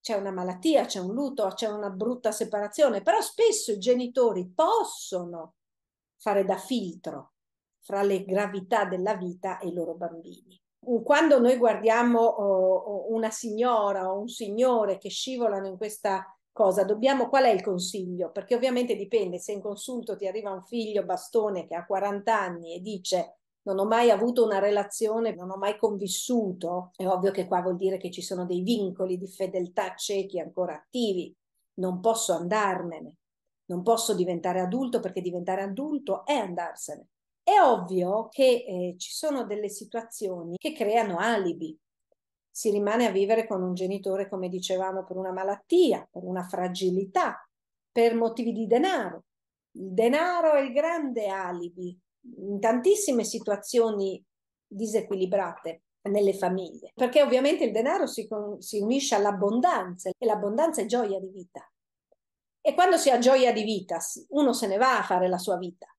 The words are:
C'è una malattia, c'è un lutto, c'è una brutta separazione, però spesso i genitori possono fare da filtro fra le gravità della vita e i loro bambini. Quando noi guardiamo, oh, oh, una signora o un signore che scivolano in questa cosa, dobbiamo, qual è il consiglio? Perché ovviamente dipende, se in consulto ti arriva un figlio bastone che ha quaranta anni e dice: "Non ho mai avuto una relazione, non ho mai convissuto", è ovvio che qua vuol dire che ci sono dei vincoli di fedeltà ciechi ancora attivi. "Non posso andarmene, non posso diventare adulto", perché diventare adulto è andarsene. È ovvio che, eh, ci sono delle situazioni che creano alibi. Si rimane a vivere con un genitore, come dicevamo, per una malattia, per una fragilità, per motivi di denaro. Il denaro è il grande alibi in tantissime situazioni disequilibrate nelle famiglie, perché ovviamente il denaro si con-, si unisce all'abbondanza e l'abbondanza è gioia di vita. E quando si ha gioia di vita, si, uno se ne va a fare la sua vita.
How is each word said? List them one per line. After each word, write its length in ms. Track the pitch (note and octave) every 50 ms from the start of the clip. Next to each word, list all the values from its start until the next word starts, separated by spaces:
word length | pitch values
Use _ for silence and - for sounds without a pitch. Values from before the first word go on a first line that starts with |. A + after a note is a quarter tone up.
C'è 140 | _ - A3+
una 160 | G3 G3 G3
malattia, 540 | F#3+ F#3 F3+ F#3 F3+ F#3 - D#4+ D4+ C4+ B3
c'è 120 | A#3+ -
un 160 | G3+ F3+ F#3 G#3
lutto, 340 | B3+ C#4+ C4 - - G#3 F#3+
c'è 180 | F#3+ - A#3
una 240 | G#3+ G#3 G#3+ G#3 G3
brutta 400 | F#3+ F#3 G#3+ A3+ B3 A#3+ - A3
separazione, 720 | G#3+ - A3+ - - G#3 G#3 G#3 - - D4+ C4 A3 G3+ G3
però 180 | D#4 F#4+ A4+
spesso 500 | - - - - A#4 A4+ - - - -
i 60 | G#3
genitori 720 | G3 F#3 B3 B3 B3 B3 A#3+ - C4 B3 A3+ G3 F3+ F3+ F3+
possono 1040 | - - D#4 F4+ A4+ A4+ F4+ - - - - - G3 F3+ F3 F3 F3 E3 D#3+ D#3 _ _ _ _ _ _ _ _ _ _ _ _ _
fare 260 | _ - A3 G3+ G3+ F#3+
da 140 | F#3+ F#3+
filtro 760 | F3+ - - C4 A3+ G3 F3 D#3+ - - D#3+ D3 C#3 B2 _ _ _ _ _ _ _ _ _ _ _ _
fra 180 | - G3+ G3
le 220 | G3+ G3 F#3+ F#3 F#3+
gravità 640 | G3 F#3+ G3+ G#3 G3 F#3+ G3 F#3 - A#3+ G#3+ G3+
della 300 | F3+ F#3+ F3+ F3+ G#3 G#3+
vita 440 | F#3 F#3 F3+ F3 - - F#3+ F3+ -
e 80 | -
i 60 | F3 E3
loro 200 | F3 E3 F3 D#3+
bambini. 680 | F3 E3+ E3 E3 E3 E3+ F#3 F3+ - _ _ - _ _ _ _ _ - B3 A#3+ A3 A3+
Quando 360 | - C#4+ D4 E4 D#4 D4 B3+
noi 180 | A#3 A#3+ C4
guardiamo, 640 | A#3+ A#3+ A#3 G3+ G3 G3+ A3 A3 A#3 A#3+ A#3+ A#3+ A#3
oh, 580 | A#3 A3+ - - G3+ G3+ F#3+ F#3+ F#3 F#3 F#3
oh, 360 | F3+ - G#3+ G#3 F#3+ - G#3+ A3+
una 160 | A3+ A3 A3
signora 840 | A3 - - A3+ G#3 A3 A#3+ B3 A#3+ A3 G#3 G3+ G3 F#3+ F#3 F#3
o 60 | F#3+
un 100 | G3+ G#3+
signore 680 | A#3+ A#3+ - A#3 G3 G3+ A3+ B3 C4 B3 A3+ G#3+ G3+ F#3
che 120 | F#3+ - G3
scivolano 580 | F3+ - - B3+ C4 A#3+ A#3+ A3 G3+ G3 G3
in 100 | F#3+ F#3
questa 480 | F#3 G#3+ G#3+ G#3+ - - G#3 F#3+ F#3+ - - - _ _ _ _
cosa, 300 | - G#3 F#3+ F3+ G3+ F#3+
dobbiamo, 460 | F#3+ G#3 G#3+ A3+ C4+ C#4 C4 A#3+ A#3+
qual 160 | - C#4 C4
è 40 | B3
il 120 | G#3 F3+
consiglio? 680 | - G#3+ F#3 F3+ F3+ - - G3+ F#3 F3+ F3+ F3 F3+ -
Perché 240 | - G#3 G3 - B3
ovviamente 400 | A#3 A#3+ C4 B3 A#3+ B3 A#3+ G#3+
dipende, 440 | G3 G3 F#3+ A3+ A3+ G3 F3+ F3 F3
se 140 | - - G#3
in 80 | G3+
consulto 560 | - G#3 G#3 G3+ - - B3+ A#3+ A#3 A3+ G3
ti 100 | F#3+ G3+
arriva 240 | F#3+ F#3 A3 G3+ G3+
un 120 | F#3+ F#3 F#3
figlio 400 | _ A#3+ A#3+ A3 G#3+ G#3 G3+ F#3
bastone 600 | F3+ F#3 A#3 - - - A#3 G#3+ G#3+ G3 F#3 -
che 100 | - E3
ha 100 | E3+ E3+
quaranta 520 | _ G3+ F#3+ G3 G3+ G3+ G3+ G3+ A#3 A3+
anni 380 | G#3 F#3+ F3+ F3 E3+ E3+ E3 E3+
e 60 | F3
dice: 560 | F#3 G#3+ G#3+ F#3 F#3 - F#3 F3+ E3 - - _ _ _ _ _
"Non 180 | _ G3+ F#3+ G3
ho 60 | G3
mai 260 | G#3+ A3 A#3 A#3+ A#3+
avuto 320 | G#3+ F#3+ A3+ A#3+ A#3+ B3 A3+
una 160 | G#3+ G3+ G3
relazione, 760 | G3 G#3 G#3 G3+ G3+ G3+ - - A3+ G#3+ A3 A3+ A3+ A3 F#3
non 160 | E3+ F3+ F#3
ho 60 | F#3+
mai 220 | G3 G3 G#3 G#3+
convissuto", 1120 | G#3+ - G#3+ G#3 F#3+ G3+ F#3 F#3 - - - B3+ A#3+ G#3+ F#3+ F3+ F3+ - E3 F3 F3+ F3+ F3+ _
è 100 | - F#3+
ovvio 240 | F#3 F#3 F3+ F3+ G3
che 160 | F#3+ G3 F3+
qua 140 | F#3 G3 F3+
vuol 160 | F3 F#3 F3+
dire 180 | F3 G3 F#3+ F#3+
che 160 | F#3 F#3 F3
ci 100 | F3+ -
sono 240 | - - G3 F3+ F3+
dei 160 | F3+ F3+ F3+ F#3
vincoli 540 | G#3 A#3+ G#3 G3 F#3 F3+ - F#3 F#3 F3+
di 100 | F3+ F#3+
fedeltà 680 | F#3 - - G3 F#3 F#3+ F#3 F3+ F3 - - G3 F#3 F#3
ciechi 460 | - - - G3+ G3 F#3+ G3 G3 -
ancora 340 | G#3 F3+ - F#3 F3+ F3 D3+
attivi. 580 | D3+ _ _ - B3 A#3+ G#3 F#3+ F3+ E3 - _ _ _ _ _ _ _ _ _
"Non 260 | - F#3 F#3 F#3 F3+
posso 320 | F#3 A3+ A3 A3 - - F3
andarmene, 840 | D#3+ E3+ F3 G#3+ G#3+ G#3 G3 F#3 F3+ F3 E3+ E3 D#3 - - - _ _ _ _ _ _ _ _ _ _
non 140 | - F3 F3+
posso 320 | F3+ A3+ A3 G#3+ - - G#3
diventare 460 | F3+ F3+ F3+ F3 E3+ E3 F#3 F3+ F#3
adulto", 400 | F#3 F3+ G3 B3+ C4+ B3 A#3+ A3+
perché 220 | - F#3 F3+ F#3
diventare 400 | F3 F3+ F3 F3+ F3 F#3 F#3 G3
adulto 640 | G3 G3+ G3 G#3+ C#4+ D4+ D4+ C#4 - - G3 - -
è 80 | - D4
andarsene. 760 | C4 G#3 F#3 F3 F3 E3+ D#3+ - - - - D3+ - - _ _ _ _ _ _ _
È 200 | _ - G4+ G#4
ovvio 640 | F4 C4+ A#3 F#3+ F3+ F3 F#3+ F#3 F3+ F3+ G3 A3 A3+
che, 380 | - - - C4+ C4 A#3+ A#3+ -
eh, 280 | - F#3+ F3+ F3+ F3+ F3
ci 160 | F3+ - - -
sono 320 | - - D#4 C#4+ C4 A3+
delle 240 | G3 G#3 G#3 G#3 G3
situazioni 880 | G3+ - G#3+ G3+ - A#3 A3+ - - - - F#3+ F#3 F3 E3 E3+ F3
che 160 | F#3 - D4+ D#4
creano 440 | - A3+ G3+ G#3+ A#3 A3 G3+ F3
alibi. 580 | E3+ G3 A3+ A#3 G#3 F#3+ F3 E3 - D#3+ D#3+ - _ _ _ _ _ _ _ _ _ _ _ _ _ _ _ _
Si 160 | - - A3
rimane 360 | G3+ G#3 G#3 G3+ G#3+ A#3+ B3
a 60 | A3
vivere 360 | F3+ F#3+ G3 G3 A3+ A3+ A3
con 160 | A3+ G#3 F#3 F#3
un 100 | F#3 F3+
genitore, 540 | F3+ F#3 F#3 G3 G3 G3 G3 F#3+ G3 G3
come 220 | G3 G#3 F#3+ F#3 F3+
dicevamo, 560 | F3+ F#3 F3+ - F#3 F#3 F#3+ F#3+ F#3+ F#3+ F#3
per 100 | - F#3
una 160 | F#3 F#3+ F#3
malattia, 760 | F#3 F#3 F#3+ G3 G3+ G3+ _ _ E4 F4+ F4+ C4 F#3+ - - _
per 100 | _ F3+ F#3
una 200 | F#3 F#3 F3+ F3+
fragilità, 1040 | - - F3+ F3+ F3+ F3+ - F#3+ F#3 F3+ F#3+ G3 F#3 - F4+ E4+ A#3+ - - - _ _ _ _ _ _ _ _ _
per 240 | _ A#3 A#3 A#3 A#3
motivi 380 | A#3 A3+ A3 A3+ - A#3 A#3
di 160 | G3+ G#3+ A3+
denaro. 560 | G3 A3+ B3 D#4 F#4+ F#4 C#4+ G#3+ F3+ - - _ _ _ _ _ _ _ _ _ _ _
Il 160 | - F#3+ F#3+ F#3
denaro 580 | F#3+ A3+ A#3+ C4+ D4+ E4+ F4+ F4 E4+ E4 D#4
è 80 | D4+ C#4+
il 140 | C4+ C4 A#3+
grande 540 | C#4 D4+ E4 E4+ E4 D4 C4+ A#3+ A#3 G#3
alibi 720 | G3 F#3+ G3 F#3 F3+ F3+ F3 F3 F3 F3+ F#3 F3+ F3+ F3+ _ _ _ _ _ _ B3 - -
in 200 | F#3 G3 G3+ G3
tantissime 640 | G#3 A3 A#3 B3 A#3+ F#4 G#4 G4+ - - C4 A#3 A3
situazioni 1000 | - - A3+ A3 - G3+ G3+ - - - A#3+ A3+ A3+ G#3+ G3+ G3 F#3+ F#3 - _ _ _ _ _ _ _ _ _
disequilibrate 1160 | _ G#3 G3 A3+ G#3+ G#3 G#3+ - - G3+ F#3+ F#3 F#3 G3 G3 F#3 E3+ E3 - - E3 E3 - _ _ _ _ _ G3+
nelle 240 | G3+ G#3 G3+ G3 F#3+
famiglie, 580 | F#3+ F#3+ F3+ F#3 F#3+ F#3 D#3+ - - - - _
perché 280 | - B3 B3 B3 D4+
ovviamente 420 | C#4+ A#3+ B3 B3+ C4 C#4+ E4+ D#4+ D#4+
il 80 | A3+
denaro 340 | G3 A3 A#3 C#4 F4 G4 D#4+
si 220 | - - - G#3
con-, 320 | - A3 G#3 G#3 G#3 G#3 -
si 220 | - - - G#3
unisce 340 | G3+ A3 B3+ C#4 C4+ - A#3+
all'abbondanza 920 | G3+ G3+ G#3 G3 F#3 G3 G3+ G#3+ B3 B3+ F4+ E4 A3+ F#3 F3+ F3+ - - F#3+
e 160 | F#3 _ B3+
l'abbondanza 560 | A3 G#3 F#3+ F#3+ G3+ G#3+ A#3+ D#4+ E4 D#4 B3+
è 40 | G3
gioia 360 | G#3 A#3 B3 A#3 G3+ F#3+ F#3+
di 80 | F#3 F#3+
vita. 360 | F#3+ G3 F3 _ _ - - _ _ _ _ _ _ _ _ _ _ _ _ _ _ _ _ _ _ _
E 140 | _ D#4 B3+
quando 240 | - F4+ F#4 F4+
si 120 | D#4+ - C#4
ha 80 | B3+
gioia 360 | A#3 A#3+ B3+ C4+ C4 B3+ A#3+ G#3+
di 100 | G#3+ G#3
vita, 360 | G#3+ A3 F#3+ - - F3 E3
si, 260 | - - - - - _
uno 200 | - C#4+ D4 B3+
se 160 | A#3 - A#3
ne 80 | G3 F#3+
va 220 | G3+ B3 C4 B3+ G#3+
a 40 | F#3+
fare 260 | - F#3+ F3+ F#3 F3+
la 80 | F3+
sua 200 | F3+ - G#3+ F#3
vita. 300 | F3+ F#3 F3 - _ - _ _